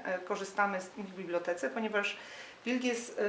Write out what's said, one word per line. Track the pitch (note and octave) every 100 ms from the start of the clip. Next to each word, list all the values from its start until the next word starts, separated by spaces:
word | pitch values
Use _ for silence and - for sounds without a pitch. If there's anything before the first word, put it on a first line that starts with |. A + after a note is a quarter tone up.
| - F3+
y, | -
korzystamy | G3 F#3+ G#3 G3+ F#3
z | F#3 -
nich | F#3+
w | F#3
bibliotece, | E3+ F3 F3 F3 -
ponieważ | A3+ A3 G#3 G3+ - - - - - A#3
Wilk | B3
jest, | B3 A3+ - -